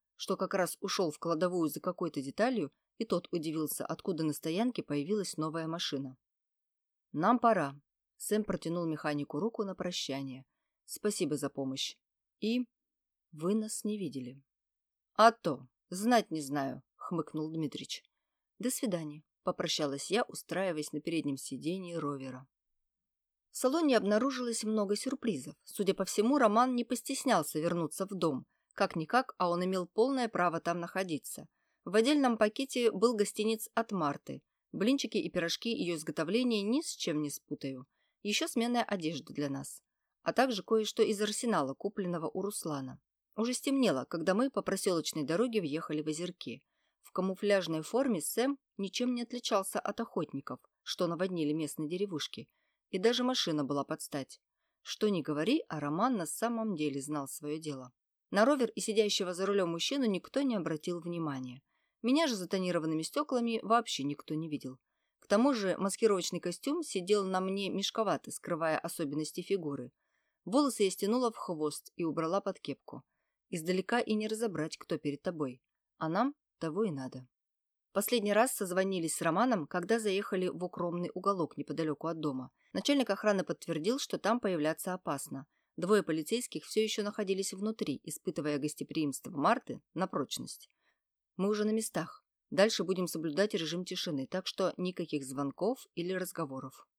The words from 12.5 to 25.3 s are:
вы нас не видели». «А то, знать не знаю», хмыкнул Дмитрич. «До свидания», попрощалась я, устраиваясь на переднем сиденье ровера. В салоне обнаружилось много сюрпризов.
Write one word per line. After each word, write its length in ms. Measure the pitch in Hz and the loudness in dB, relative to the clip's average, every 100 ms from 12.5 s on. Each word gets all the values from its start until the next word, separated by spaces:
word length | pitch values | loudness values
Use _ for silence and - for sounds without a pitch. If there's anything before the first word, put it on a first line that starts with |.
| 247 240 _ _ _ _ _ _ | 0 -2 _ _ _ _ _ _
вы 240 | 151 170 220 | -4 0 2
нас 280 | 214 - | 0 -4
не 140 | 214 208 | -4 -4
видели». 440 | 165 135 123 139 _ _ _ _ _ _ _ - | -4 -6 -8 -12 _ _ _ _ _ _ _ 8
«А 160 | 226 | 8
то, 360 | 226 170 127 131 _ _ | 8 0 -2 -6 _ _
знать 420 | 185 220 240 - | -2 4 4 4
не 100 | 160 | -4
знаю», 420 | 139 143 135 135 - _ - | -2 -2 -2 -6 -14 _ -4
хмыкнул 400 | 165 - 156 156 | -2 -2 -4 -4
Дмитрич. 520 | 165 151 - - - - _ _ _ _ _ | -2 -4 -4 -8 -12 -12 _ _ _ _ _
«До 100 | 233 | -4
свидания», 540 | - 233 170 156 151 - _ | -2 -2 -2 -4 -12 -18 _
попрощалась 680 | - - 165 - 147 139 - | -4 -2 -2 0 0 -2 0
я, 120 | 208 | 0
устраиваясь 720 | - - - 175 190 156 147 | 0 -6 -6 -2 0 -2 -4
на 80 | 151 | -4
переднем 360 | 160 165 143 135 | -2 -2 -2 -4
сиденье 640 | - 127 143 190 180 170 | -6 -6 -4 -4 -4 -4
ровера. 480 | 147 139 131 127 135 _ _ _ _ _ _ _ _ _ _ | -4 -4 -8 -12 -16 _ _ _ _ _ _ _ _ _ _
В 60 | - | -2
салоне 400 | 254 320 302 226 | 2 4 6 6
обнаружилось 640 | 196 214 269 254 240 220 | 6 4 2 0 -2 -2
много 320 | 214 220 196 208 | 0 0 2 0
сюрпризов. 600 | 262 262 240 | 0 -2 -2